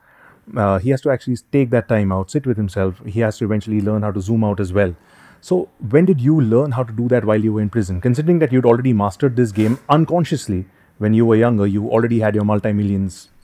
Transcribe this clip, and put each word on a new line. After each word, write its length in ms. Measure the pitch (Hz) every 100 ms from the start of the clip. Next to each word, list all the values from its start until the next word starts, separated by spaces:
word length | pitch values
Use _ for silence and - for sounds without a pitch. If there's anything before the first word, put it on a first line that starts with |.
| _ _ - _ - 127
Uh, 220 | 101 95
he 100 | 117
has 120 | 131
to 100 | 147
actually 260 | 131 - 123 -
take 180 | 143 123
that 180 | 120 -
time 240 | 110 98
out, 200 | 95 92
sit 160 | 151 131
with 100 | 110
himself. 440 | 101 101 95 90 113
He 140 | 104
has 180 | 110 -
to 80 | 107
eventually 340 | 107 110 107
learn 220 | 101 107
how 100 | 104
to 100 | 98
zoom 220 | 92 113
out 160 | 107 98
as 140 | 95
well. 220 | 95 95 85 _ _ - _
So 280 | - 180 - - 107
when 160 | 139 185
did 140 | 151
you 220 | 127 160
learn 300 | 113 117 147
how 120 | 123
to 80 | 117
do 160 | 110 120
that 140 | 120
while 160 | 104 107
you 120 | 110
were 80 | 107
in 80 | 104
prison? 320 | 117 92 90
Considering 380 | 123 123 156 170
that 120 | 147
you'd 140 | 127 123
already 260 | 120 127
mastered 440 | 110 101 - 139 117
this 160 | 117
game 260 | 101 110 131 -
unconsciously 760 | 151 160 170 165 139 - 92 - _ _ -
when 160 | 107
you 120 | 110 117
were 100 | 110
younger, 280 | 117 110 101
you 220 | 101 113
already 300 | 113 117 117
had 160 | 107 107
your 80 |
multi-millions 840 | 104 104 110 104 101 98 95 - - _